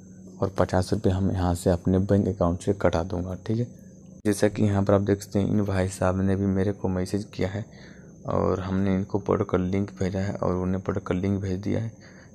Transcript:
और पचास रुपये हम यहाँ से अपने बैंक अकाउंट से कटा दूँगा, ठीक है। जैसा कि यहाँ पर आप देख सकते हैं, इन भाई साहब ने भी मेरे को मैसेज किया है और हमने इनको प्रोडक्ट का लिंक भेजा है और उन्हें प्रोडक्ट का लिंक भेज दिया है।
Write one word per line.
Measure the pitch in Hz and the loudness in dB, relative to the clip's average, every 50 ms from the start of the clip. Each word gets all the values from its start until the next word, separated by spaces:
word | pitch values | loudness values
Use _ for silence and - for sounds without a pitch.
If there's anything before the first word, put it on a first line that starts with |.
| - - - - - - - - | -20 -20 -20 -20 -20 -18 -6 -4
और | 95 95 - - | -4 -4 2 2
पचास | 92 - - 92 92 - 98 | 2 4 4 0 2 2 -2
रुपये | 101 - 98 92 | 0 2 2 2
हम | 95 95 92 | 2 0 0
यहाँ | - 90 87 90 87 | 0 0 0 0 0
से | 87 - 95 | 2 2 2
अपने | 87 85 - 92 92 92 | 2 2 2 2 2 2
बैंक | 98 98 101 98 101 | 4 4 2 4 4
अकाउंट | 92 95 - 90 85 87 87 | 2 0 2 0 0 0 0
से | - - 98 | -2 -2 -2
कटा | - - 90 85 85 82 | 2 2 2 2 2 -2
दूँगा, | 95 92 87 90 92 92 92 - | -2 -4 -4 -4 -6 -8 -8 -6
ठीक | - 110 113 | -4 -2 -2
है। | 123 - - - - - - - - - - - _ | -2 -6 -8 -18 -20 -20 -20 -20 -20 -20 -20 -4 _
जैसा | 104 101 - - | -2 2 2 2
कि | 104 - - 107 | 2 4 2 2
यहाँ | 104 101 98 98 | 2 2 2 4
पर | 101 101 | 4 4
आप | 98 | 4
देख | 101 104 101 98 | 4 2 0 0
सकते | - - - 104 | 0 -2 -2 0
हैं, | 98 | 0
इन | 98 104 107 101 | 2 2 0 0
भाई | 98 98 95 92 98 | 0 0 0 0 0
साहब | 95 - 92 92 92 95 | 0 0 0 0 2 2
ने | 98 98 95 | 2 2 2
भी | 95 101 | 2 2
मेरे | 98 95 95 95 104 | 0 2 2 0 0
को | 98 - - | -2 -2 -4
मैसेज | 95 92 92 92 92 - 101 104 - - | -2 -2 -2 -2 -2 -2 -4 -4 -6 -4
किया | - 95 92 | -4 -4 -2
है | 98 104 107 - - - - - - - - - - - - | -2 -6 -8 -8 -14 -20 -20 -20 -20 -20 -20 -20 -20 -14 -8
और | - - 92 90 90 92 92 | -2 0 0 2 2 0 -2
हमने | 92 95 95 95 98 98 95 | -2 -2 -2 0 0 0 0
इनको | 95 98 - - 101 | 0 -2 -2 -4 -4
प्रोडक्ट | - - 95 95 101 92 | 0 0 0 0 2 0
का | - | 0
लिंक | 92 90 90 95 98 101 98 - - | 0 0 0 0 0 -2 -2 -4 -4
भेजा | 98 90 95 95 | -4 -2 -2 -2
है | 95 101 - | -4 -4 -4
और | - - 90 90 | -2 -2 -2 0
उन्हें | 90 92 92 92 92 95 | 0 0 -2 -2 -2 -2
प्रोडक्ट | - 95 98 - | -2 -4 -4 -2
का | - 92 | -2 -2
लिंक | 92 92 98 101 98 | 0 0 0 0 -2
भेज | 101 95 92 95 | -2 -4 -4 -4
दिया | 101 101 98 101 | -2 -2 -2 -2
है। | 113 113 - - - - - - - - | -2 -4 -8 -14 -20 -20 -20 -20 -20 -20